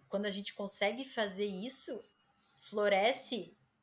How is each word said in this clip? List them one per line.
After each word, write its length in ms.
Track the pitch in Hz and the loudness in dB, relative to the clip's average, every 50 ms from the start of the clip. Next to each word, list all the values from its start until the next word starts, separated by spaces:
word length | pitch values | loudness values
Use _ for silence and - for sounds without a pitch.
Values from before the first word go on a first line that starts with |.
| - _ | -8 _
quando 160 | - 196 208 | -4 -2 -2
a 60 | 208 | -2
gente 220 | 190 202 202 - - | -4 -4 -6 -6 -6
consegue 520 | - 202 196 - - 202 202 220 247 269 | -6 -4 -2 0 2 2 2 0 -2 -6
fazer 400 | - - 240 214 202 185 190 208 | -6 -2 -2 -2 -2 0 -2 -2
isso, 580 | 208 190 185 208 262 - - - 349 262 202 - - _ _ _ _ _ _ _ _ _ | -2 -2 -4 -4 -4 -4 -4 -4 -4 -6 -8 -10 -14 _ _ _ _ _ _ _ _ _
floresce, 1000 | - - - 202 214 208 202 196 190 202 240 269 - - - 247 208 175 - - _ _ _ _ _ | -14 -12 -6 0 2 4 6 6 6 6 6 4 4 0 0 -2 -2 -4 -8 -14 _ _ _ _ _